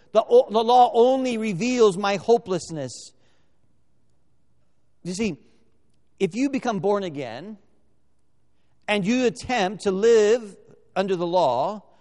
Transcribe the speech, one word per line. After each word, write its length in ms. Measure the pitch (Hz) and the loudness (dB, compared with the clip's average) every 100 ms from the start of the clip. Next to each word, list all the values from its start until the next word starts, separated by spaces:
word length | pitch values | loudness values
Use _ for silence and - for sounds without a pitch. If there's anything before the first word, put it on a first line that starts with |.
| _ | _
The, 100 | 214 | 0
o-, 260 | - 240 262 | 4 4 4
the 140 | 208 | 0
law 260 | 226 247 240 | 4 4 4
only 440 | 233 247 262 254 233 | 4 4 2 -2 -4
reveals 600 | 220 170 240 247 220 180 | -4 -4 -2 4 4 2
my 180 | 202 202 | -2 -2
hopelessness. 960 | - 233 185 185 - 160 131 - - _ _ _ _ _ _ _ _ _ _ _ _ _ _ _ _ _ _ _ | 2 0 0 -6 -6 -10 -10 -12 -20 _ _ _ _ _ _ _ _ _ _ _ _ _ _ _ _ _ _ _
You 100 | 170 | -10
see, 240 | 185 220 147 _ _ _ _ _ _ _ - | -6 -4 -6 _ _ _ _ _ _ _ -6
if 160 | 190 190 | -4 -2
you 140 | 277 | -4
become 300 | 269 247 202 | -4 -4 -4
born 240 | 185 202 | -2 -2
again 540 | 190 143 123 117 190 208 _ _ _ _ _ _ _ _ _ _ _ _ - | -4 -8 -10 -12 -14 -18 _ _ _ _ _ _ _ _ _ _ _ _ -4
and 180 | 208 185 | -2 0
you 200 | 254 247 | 0 0
attempt 580 | - - 247 185 196 | -2 -6 -2 -2 -4
to 80 | 202 | -4
live 640 | 190 226 233 208 247 214 - _ - _ 185 | 0 4 4 4 2 -2 -20 _ -20 _ -4
under 220 | 196 185 | -2 -2
the 100 | 175 | -2
law, 560 | 180 151 120 160 208 - _ | 0 0 0 -4 -6 -16 _